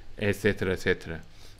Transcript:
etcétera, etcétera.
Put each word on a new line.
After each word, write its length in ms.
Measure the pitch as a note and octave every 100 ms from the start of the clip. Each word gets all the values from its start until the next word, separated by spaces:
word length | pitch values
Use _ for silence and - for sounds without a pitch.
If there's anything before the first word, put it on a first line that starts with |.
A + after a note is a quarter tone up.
| - -
etcétera, 560 | G#2 F#2+ G#2 G2 F#2
etcétera. 480 | F2+ F#2+ F2 E2 D#2+ - - -